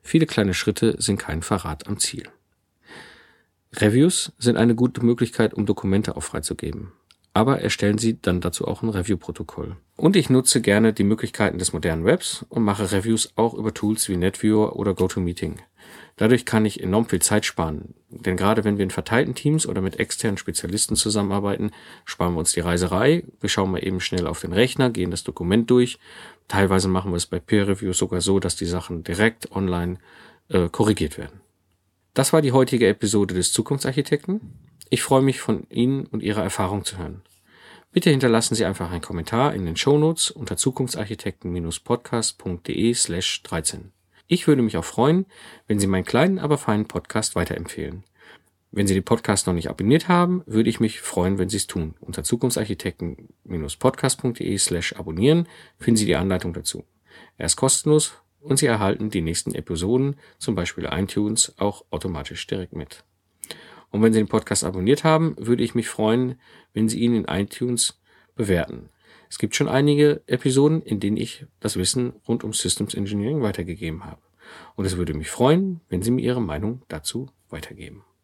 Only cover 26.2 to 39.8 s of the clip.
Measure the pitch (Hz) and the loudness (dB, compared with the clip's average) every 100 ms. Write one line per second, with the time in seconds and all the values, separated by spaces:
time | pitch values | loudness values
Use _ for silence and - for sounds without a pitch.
26.2 | - - _ 98 98 95 95 92 95 87 | -20 -20 _ 2 4 4 2 0 -2 -4
27.2 | - 90 - 104 101 98 101 90 95 90 | -4 -8 0 2 2 -2 -2 -2 -2 -2
28.2 | 98 98 90 - 87 90 - 85 82 87 | 2 2 0 -4 -4 -4 -6 -10 -6 2
29.2 | 113 113 - 98 95 87 87 92 _ - | 2 0 -8 -4 -2 -2 -2 -6 _ -20
30.2 | - _ _ 92 85 - 110 104 78 - | -20 _ _ 0 0 2 2 2 -2 -6
31.2 | 73 - _ _ _ _ _ _ _ - | -14 -16 _ _ _ _ _ _ _ -2
32.2 | 135 160 143 131 131 123 117 104 104 107 | 4 4 6 4 4 4 4 4 2 2
33.2 | 95 90 - - 110 139 139 135 139 147 | 2 0 0 -2 -2 -2 -2 -2 0 -2
34.2 | - 208 - - - _ - - - 135 | -2 -6 -6 -20 -20 _ -2 -2 4 4
35.2 | 135 131 - 104 - - 123 135 - 110 | 4 0 -2 -4 -4 0 0 0 -4 -4
36.2 | 104 107 98 - 92 101 - 92 80 85 | -2 -2 -2 -2 -2 -2 -6 -8 -10 -12
37.2 | _ _ _ _ - - _ 180 175 139 | _ _ _ _ -20 -20 _ 2 4 4
38.2 | 127 113 - 113 92 98 87 87 - 90 | 6 4 2 0 0 -2 -4 -6 -6 -6
39.2 | 80 113 143 101 87 82 | -2 2 2 0 -4 -2